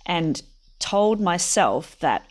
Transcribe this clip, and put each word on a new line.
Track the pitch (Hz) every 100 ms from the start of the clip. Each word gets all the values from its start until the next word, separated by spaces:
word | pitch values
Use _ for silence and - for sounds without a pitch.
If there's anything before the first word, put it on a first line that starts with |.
| -
and | 175 160 - - _ _ -
told | - 202 214 214
myself | 196 175 - 214 135 120 - -
that | 151 107 -